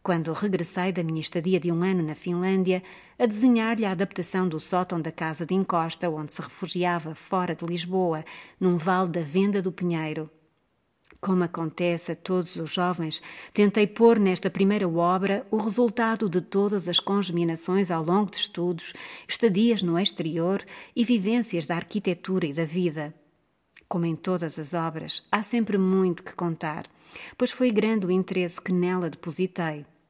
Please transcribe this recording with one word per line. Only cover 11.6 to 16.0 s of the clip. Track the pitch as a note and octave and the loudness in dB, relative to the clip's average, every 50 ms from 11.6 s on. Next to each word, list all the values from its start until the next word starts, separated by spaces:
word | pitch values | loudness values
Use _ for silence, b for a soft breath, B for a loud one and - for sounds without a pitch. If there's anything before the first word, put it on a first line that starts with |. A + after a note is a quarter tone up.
| E3 D#3 - - F3 F3 E3+ E3 - - | -6 -6 -2 0 0 0 0 0 -2 -6
a | E3 | -8
todos | - _ - F#3 F#3 F3 E3+ - | -8 _ -2 -2 -2 -2 -4 -6
os | E3+ E3 D3 - | -8 -8 -4 -2
jovens, | F#3+ F3+ F3+ F3 E3+ E3 D#3 D3+ - B B B B B B B | 0 0 0 0 -2 -4 -4 -4 -8 B B B B B B B
tentei | - G#3 G3+ G3 A3 G#3 | 4 4 6 6 4 2
pôr | G#3 G#3 - A#3 A#3 A#3 G#3 | 2 4 6 6 6 6 6
nesta | G3+ F#3+ F#3 F#3 - F#3+ | 4 4 2 2 -2 -4
primeira | - - G3 G3 G#3 G#3 G3+ F3 | 2 2 4 4 4 2 0 0
obra | E3 E3+ E3+ F3 F#3 F#3+ F#3+ G3 G3 G#3 - - | 2 2 2 2 2 2 2 0 0 -2 -2 -2
o | - | -2
resultado | A3 G#3 A3+ F#3+ B3 B3 A#3 - - | -2 0 0 2 2 2 2 2 0